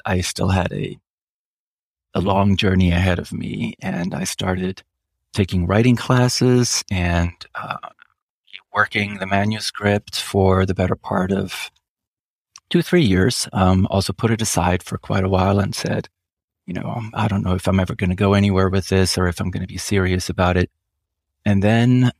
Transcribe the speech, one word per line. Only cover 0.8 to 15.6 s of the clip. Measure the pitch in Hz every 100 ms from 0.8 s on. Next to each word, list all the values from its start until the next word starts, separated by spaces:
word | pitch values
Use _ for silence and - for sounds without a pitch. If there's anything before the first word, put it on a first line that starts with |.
| - - _ _ _ _ _ _ _ _ _ _ _
a | -
long | 90 98 101 92
journey | 101 92 90
ahead | 85 92 87
of | -
me, | - - - - -
and | 95 92 87 -
I |
started | 92 - 95 92 92 95 - _ _ _ _
taking | - 95 92 87
writing | 101 123 117
classes | - 127 123 - 127 123 120 - -
and, | 95 87 85 85 - - -
uh, | - - - - _ _ _ _ _ - _
working | 104 104 110 101 101
the | 95
manuscript | 98 104 110 - - 104 104 - -
for | - 101 95 95
the | 95 95
better | 92 -
part | - 98 92
of | 98 95 - - _ _ _ _ _ _ _ _ - -
two, | 170
three | - 180
years. | 123 90 95 - -
Um, | 107 92 92 95
also | 98 92
put | 98 113
it | 113
aside | 110 - 175 92
for | - -
quite | - 101
a | 95
while | 95 92
and | 101